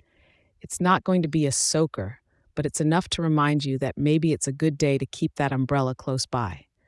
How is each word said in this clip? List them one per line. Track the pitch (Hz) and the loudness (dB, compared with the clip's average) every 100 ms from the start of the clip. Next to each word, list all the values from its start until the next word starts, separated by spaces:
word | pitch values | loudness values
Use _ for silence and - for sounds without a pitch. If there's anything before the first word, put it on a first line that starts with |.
| _ _ _ _ _ _ | _ _ _ _ _ _
It's | - - | -10 -2
not | 180 - | 2 2
going | - 185 | 4 2
to | 160 | 2
be | 156 | 2
a | 143 | 2
soaker, | - - 156 160 - 98 127 _ _ _ | 0 0 2 0 -2 -8 -10 _ _ _
but | - | -6
it's | 143 - | -4 0
enough | 151 170 - | 2 2 0
to | - | -2
remind | 165 151 147 147 139 | 0 2 2 2 -2
you | 131 | -2
that | 131 - | -4 0
maybe | 143 156 165 | 2 2 2
it's | 139 - | 0 -4
a | |
good | 135 156 143 | -2 -2 0
day | 147 139 | 0 0
to | |
keep | 135 - 160 | -2 -4 -4
that | - 139 | -2 -2
umbrella | 131 127 143 131 | 0 0 0 0
close | 127 - 131 | -2 -4 -4
by. | - 127 107 87 - _ | -2 -4 -4 -8 -16 _